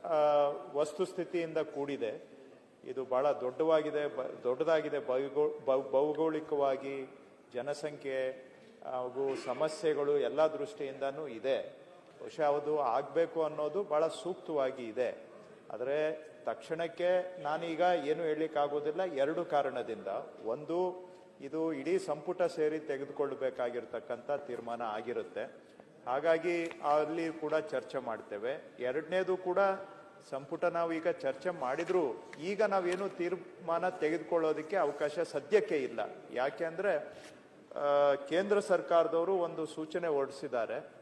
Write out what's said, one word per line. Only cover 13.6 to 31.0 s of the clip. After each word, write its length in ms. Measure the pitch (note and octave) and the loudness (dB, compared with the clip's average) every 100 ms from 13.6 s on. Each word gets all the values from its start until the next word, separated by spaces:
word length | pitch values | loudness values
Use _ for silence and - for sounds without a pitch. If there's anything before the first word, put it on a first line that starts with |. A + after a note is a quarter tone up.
| D3+ F3 | -2 -2
ಬಹಳ 220 | G3 D3+ D#3+ | 0 2 2
ಸೂಕ್ತವಾಗಿ 840 | D3+ F3 F#3 - D3+ C3 B2+ A#2 | 0 -6 -6 -2 0 0 -2 -6
ಇದೆ. 400 | A2 A#2 - - - - - - | 0 0 -2 -14 -18 -20 -20 -12
ಆದ್ರೆ 420 | G#2+ B2+ D3 D#3 D#3 - - | -6 -2 0 0 -2 -12 -8
ತಕ್ಷಣಕ್ಕೆ 1000 | - A2 - D#3+ E3+ - F3 F3+ F3+ - | -6 -6 -6 -4 -4 0 2 2 0 -6
ನಾನೀಗ 380 | D3 D#3+ E3+ D#3+ | -4 -2 -2 2
ಏನು 420 | F3+ F3 C#3 D#3 | 4 4 2 0
ಹೇಳಲಿಕ್ಕಾಗೋದಿಲ್ಲ, 800 | E3 D3+ D#3 D3 C#3+ D3 D3 D#3 | 2 0 0 2 2 0 -2 -2
ಎರಡು 420 | F#3+ C#3 C#3 E3 | -2 2 2 0
ಕಾರಣದಿಂದ. 640 | E3+ D3 C#3 B2+ A#2 G#2+ G2 G#2+ - - | 2 2 2 -2 -4 -6 -4 -6 -6 -8
ಒಂದು, 680 | G#2 B2+ D3+ E3+ F#3 F3+ - - - - | -4 -4 -2 0 0 -4 -14 -20 -20 -16
ಇದು 320 | C#3 D#3 D#3+ | -8 -2 -2
ಇಡೀ 260 | D3 C#3 F#3 | -2 0 0
ಸಂಪುಟ 440 | F#3 D3 F3+ F3 | 0 -4 -4 0
ಸೇರಿ 360 | F3 E3 D3+ D#3 | 0 2 0 0
ತೆಗೆದುಕೊಳ್ಬೇಕಾಗಿರ್ತಕ್ಕಂಥ 1500 | D3+ C#3 C#3 C#3+ C#3 C3+ C3 B2+ B2 A#2+ A2+ A2+ - A#2+ - | -4 -4 -4 -2 -2 0 -2 0 -2 -4 -6 -8 -6 -8 -4
ತೀರ್ಮಾನ 520 | C#3+ - A#2 A#2 A#2 | -4 -4 -8 -6 -4
ಆಗಿರುತ್ತೆ, 600 | A#2 G#2+ A#2 A#2 F#2+ G2+ - - - - - - - | -4 -4 -4 -4 -4 -6 -8 -10 -20 -20 -20 -14 -4
ಹಾಗಾಗಿ 600 | C3 D#3+ E3 E3+ E3+ E3 | 0 4 4 4 0 -2
ಅಲ್ಲಿ 680 | - D3 D3+ D3+ E3 E3 | -2 2 4 2 0 -2
ಕೂಡ 220 | D#3 D3+ | -4 0
ಚರ್ಚೆ 440 | D#3 D#3 C3 - C#3 | 0 0 -4 -4 -6
ಮಾಡ್ತೇವೆ. 720 | B2 G#2+ - G#2 A2+ D3+ - - | -4 -8 -6 -6 -4 -6 -10 -4
ಎರಡನೇದು 560 | B2 C3+ D3+ F#3 F#3 F#3 | -2 -2 0 0 0 0
ಕೂಡ 220 | F#3 F3+ G3 F#3+ - - - - - | 0 2 4 2 -6 -16 -20 -20 -10
ಸಂಪುಟ 340 | C3+ C#3+ D#3+ | -8 -6 -2
ನಾವು 280 | F3 E3+ E3+ | 0 2 0
ಈಗ 160 | D#3+ | 0